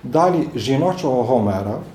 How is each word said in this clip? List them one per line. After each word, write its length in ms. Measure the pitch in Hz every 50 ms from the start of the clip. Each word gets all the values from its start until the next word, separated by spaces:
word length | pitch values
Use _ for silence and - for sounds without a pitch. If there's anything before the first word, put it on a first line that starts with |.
| -
Далі 440 | 127 120 156 170 185 175 160 143 - -
жіночого 680 | 120 110 127 135 139 165 185 185 185 - 143 127 127
Гомера. 560 | 117 113 131 120 107 104 95 95 98 101 110 147 170 -